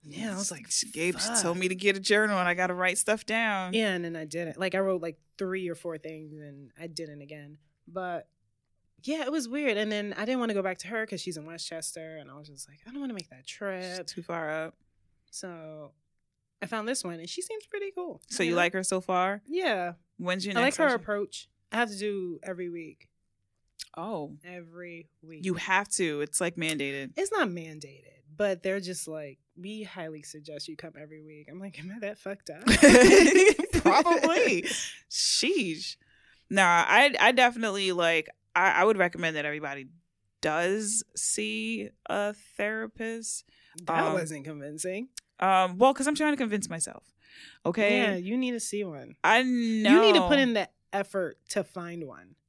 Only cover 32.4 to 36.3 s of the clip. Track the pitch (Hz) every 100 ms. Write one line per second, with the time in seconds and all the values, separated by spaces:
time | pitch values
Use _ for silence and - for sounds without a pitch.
32.4 | - 151 240 - 294 247 226 392 269 381
33.4 | 392 - 349 330 - 359 330 339 320 349
34.4 | 466 185 165 - - - _ - - -
35.4 | 269 370 196 160 185 - _ _ _